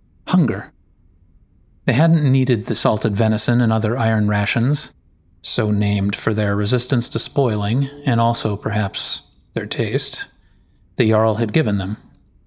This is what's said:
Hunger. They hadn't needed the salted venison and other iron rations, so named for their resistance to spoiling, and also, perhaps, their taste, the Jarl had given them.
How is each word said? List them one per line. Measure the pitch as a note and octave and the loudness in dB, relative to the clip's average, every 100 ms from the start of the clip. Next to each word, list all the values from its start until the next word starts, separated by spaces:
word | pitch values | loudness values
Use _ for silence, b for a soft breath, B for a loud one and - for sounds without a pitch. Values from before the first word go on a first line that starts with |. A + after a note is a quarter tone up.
| _ _ - | _ _ 0
Hunger. | F#3 B2 G2 - _ _ _ _ _ _ _ _ _ _ _ | 2 2 -2 -8 _ _ _ _ _ _ _ _ _ _ _
They | - | -2
hadn't | A#2+ E3 D#3+ C#3+ | 2 4 4 4
needed | C3+ C3 A2+ | 2 2 0
the | G#2+ | -2
salted | G#2+ C3 G#2+ A2 | -2 0 0 0
venison | G2+ A2 G#2+ - A#2+ | 2 2 2 2 2
and | A#2 | 2
other | A2 G#2 B2+ | 2 0 0
iron | A2+ A2 G#2 | 0 2 2
rations, | G2+ G#2+ A#2 B2 D3 - - _ _ _ _ | 0 0 0 0 0 -4 -12 _ _ _ _
so | - - G#2+ | -6 -2 0
named | G#2 G2+ G2+ G2 - | 2 2 0 0 -2
for | A#2 | -2
their | G#2+ G#2 G2+ | 0 0 0
resistance | G#2 B2 - B2 - | 0 0 0 -2 -2
to | - | -4
spoiling, | - - B2+ G#2+ G2+ B2+ C3+ - | -4 0 0 0 0 0 -2 -4
and | - A#2 | -2 2
also, | A#2 A#2 G#2+ G2+ | 2 0 -2 -4
perhaps, | - G#2 G2 - - - - _ _ | -4 -2 -4 -4 -8 -8 -12 _ _
their | - G#3 | -8 -6
taste, | - A2 C3 - - - _ _ _ _ _ _ - | -4 -2 -2 -4 -8 -12 _ _ _ _ _ _ 0
the | A2 | 2
Jarl | A2 A2+ G#2 | 4 2 0
had | A2 | 0
given | D#3+ A#2 G2+ | 0 0 0
them. | F#2+ G#2+ - _ _ _ | -4 -8 -12 _ _ _